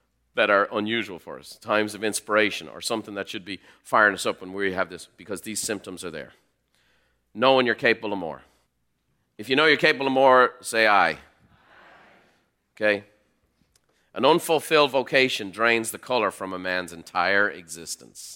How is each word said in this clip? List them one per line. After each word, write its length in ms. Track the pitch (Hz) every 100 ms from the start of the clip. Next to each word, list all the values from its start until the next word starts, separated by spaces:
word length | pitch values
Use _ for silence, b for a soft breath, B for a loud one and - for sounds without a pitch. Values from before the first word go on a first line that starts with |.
| _ _ _
that 160 | - 107
are 180 | 101 101
unusual 480 | 110 104 113 101 82
for 180 | - 67
us, 200 | - -
times 360 | 113 107 107
of 100 | 98
inspiration 640 | 107 98 - 107 104 - 78
or 140 | 82
something 320 | - 113 110
that 160 | 101 95
should 160 | 107 92
be 140 | 95 b b
firing 320 | - 120 104 95
us 100 | 113
up 160 | -
when 100 | 92
we 220 | 95 98
have 160 | 92 87
this, 200 | 87 - -
because 260 | 90 95
these 180 | 113 104
symptoms 420 | - 101 - 92
are 60 | 90
there. 240 | 78 62 _ _ _ _ _ _ _ _ _ _ 104
Knowing 320 | 127 135 123
you're 80 | 110
capable 380 | 127 113 107
of 40 | 98
more. 240 | 82 67 _ _ _ _ _ _ _ _ _ -
If 100 | 107
you 80 | 131
know 120 | 156
you're 100 | 139
capable 300 | 156 135 135
of 60 |
more, 420 | 131 135 127 123 -
say 260 | - 117 110
aye. 320 | 101 82 73 - _ _ b b b b b b b b b b _ _ -
Okay? 280 | 107 101 101 _ _ _ _ _ _ _ _ _ _ -
"An 100 | 131
unfulfilled 640 | 165 - 156 - 156 143
vocation 600 | 135 123 139 131 - 101
drains 400 | 95 113 117 113
the 80 | 104
color 320 | - 127 101
from 200 | - 95
a 80 | 92
man's 320 | 92 92 87
entire 560 | 82 - 90 87 101 104
existence," 880 | 80 82 82 82 - 58 - -